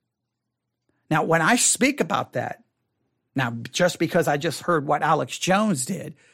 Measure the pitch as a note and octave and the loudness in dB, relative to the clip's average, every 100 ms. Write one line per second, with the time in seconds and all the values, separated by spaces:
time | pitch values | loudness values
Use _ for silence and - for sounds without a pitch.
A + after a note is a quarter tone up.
0 | _ _ _ _ _ _ _ _ _ _ | _ _ _ _ _ _ _ _ _ _
1 | - D#3 D#3 D#3+ E3 A#3+ - - C#4 C#4+ | -4 -2 2 2 4 4 2 2 0 0
2 | E3+ B2 B2+ B2+ A#2 - _ _ _ _ | -2 -2 -2 -6 -6 -10 _ _ _ _
3 | _ _ _ C3+ A#2+ A#2 A#2+ - F3 - | _ _ _ -4 -4 -6 -8 0 0 2
4 | E3 F3 D#3 D3 D#3+ - - E3 D3 D3+ | 0 2 2 0 -2 -4 -2 -2 0 0
5 | D3+ D3+ C3 - F3 F#3+ A3 C#3 B2 D#3+ | 2 0 0 -4 0 2 2 -2 -4 -6
6 | B2 - _ | -8 -14 _